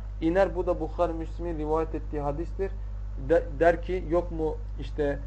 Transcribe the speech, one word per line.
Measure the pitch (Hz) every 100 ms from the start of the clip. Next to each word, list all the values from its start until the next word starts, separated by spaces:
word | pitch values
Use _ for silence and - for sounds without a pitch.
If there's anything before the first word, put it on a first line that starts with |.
| - -
iner. | 165 180 190 175
Bu | 175
da | 160
Bukhari | 156 - 175
Müslim'in | 165 160 - 170 156
rivayet | 151 160 160
ettiği | 151 147 147
hadistir. | 143 147 170 - 190 - - - - - 131
De-, | 165 170 139
der | 165 170
ki, | - 180 151
"Yok | 175 175
mu | 160 156 120 - -
işte, | 139 - 143 139